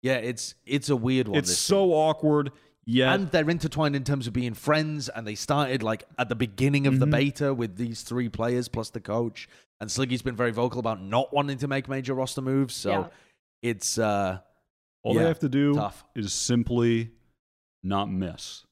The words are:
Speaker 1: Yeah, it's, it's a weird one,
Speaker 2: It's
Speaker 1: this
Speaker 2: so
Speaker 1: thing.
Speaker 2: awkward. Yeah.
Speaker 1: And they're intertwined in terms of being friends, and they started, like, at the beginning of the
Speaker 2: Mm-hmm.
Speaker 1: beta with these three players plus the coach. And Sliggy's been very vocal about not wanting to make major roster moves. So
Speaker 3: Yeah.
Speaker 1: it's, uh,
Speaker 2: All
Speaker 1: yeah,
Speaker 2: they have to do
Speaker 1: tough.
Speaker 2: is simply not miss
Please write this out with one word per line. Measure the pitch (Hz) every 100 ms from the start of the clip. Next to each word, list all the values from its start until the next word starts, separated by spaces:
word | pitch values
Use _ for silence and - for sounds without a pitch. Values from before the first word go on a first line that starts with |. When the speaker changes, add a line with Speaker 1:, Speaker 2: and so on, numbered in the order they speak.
Speaker 1:
Yeah, | 127 131
it's, | 117 120 - - -
it's | 139 -
a | 135
weird | 117 131 127
one, | 120
Speaker 2:
It's | 92
Speaker 1:
this | 90
Speaker 2:
so | - 196 196
Speaker 1:
thing. |
Speaker 2:
awkward. | 156 156 156 151 147 139 - _ _ -
Yeah. | 123 131
Speaker 1:
And | 170 190
they're | 175 151
intertwined | 170 160 156 156 143
in | 131
terms | 143 120
of |
being | 127 123
friends, | 110 - 151 156 151 123
and | 113 113
they | 107
started, | - 147 139 131
like, | 110 110 - -
at | 120
the | 113
beginning | 123 - 135 143 139
of | 131
the | 139
Speaker 2:
Mm-hmm. |
Speaker 1:
beta | 151 143 - 143
with | 135 117 92
these | 120 113
three | - 120 120
players | - 113 123 120
plus | 113 113
the | 117
coach. | 98 110 117 - - - _ _
And | 107
Sliggy's | 120 131 123
been | 131 113
very | 120
vocal | 110 123 120
about | 113 110
not | 95 113 135
wanting | 143 143 135
to | 139
make | 139 131
major | 135 131
roster | 131 131 -
moves. | 131 135 131 -
So | 101
Speaker 3:
Yeah. | 98 90 - _ _ _ _
Speaker 1:
it's, | 120 110 - -
uh, | 110 101 95 92 _ _ _ _ _ _
Speaker 2:
All | 110 113
Speaker 1:
yeah, |
Speaker 2:
they | 165
have | 160
to | 147
do | 135 143 143
Speaker 1:
tough. | 104 - - -
Speaker 2:
is | 101
simply | - - 120 117 120 120 117 113 - _ _ _ _ _ _
not | 95 98 104
miss | 92 92 80 - - _